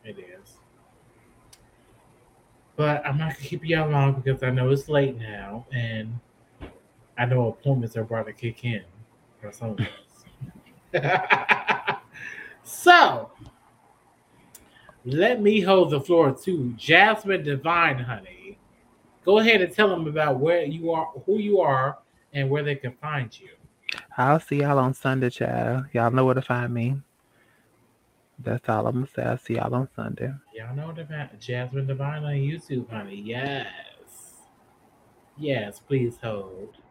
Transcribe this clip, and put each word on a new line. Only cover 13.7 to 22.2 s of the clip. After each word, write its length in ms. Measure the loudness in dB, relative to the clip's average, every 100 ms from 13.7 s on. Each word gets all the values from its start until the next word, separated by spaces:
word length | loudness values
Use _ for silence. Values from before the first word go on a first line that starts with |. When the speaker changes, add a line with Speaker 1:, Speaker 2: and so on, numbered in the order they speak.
| _ _ _ _ _ _ _ _ -20 _ _ -20 -16
Speaker 1:
let 380 | -6 2 2 4
me 200 | 4 4
hold 280 | 6 6 6
the 100 | 2
floor 320 | 4 6 6 2
to 300 | -4 -2 -2 -6
Jasmine 680 | 6 8 8 4 -2 -2
Divine, 540 | -2 -4 0 2 2 0
honey. 640 | -6 -8 -12 -20 -20 -20 _ _ _ _ _ _ 4
Go 140 | 6
ahead 220 | 8 4
and 120 | 4
tell 160 | 4 2
them 180 | 4 -2
about 320 | 0 0 2
where 240 | 2 2
you 280 | 0 -4 -2
are, 200 | -2 -4 -8 -2
who 140 | 0
you 200 | 2 4
are, 380 | 4 2 0 -4 _ _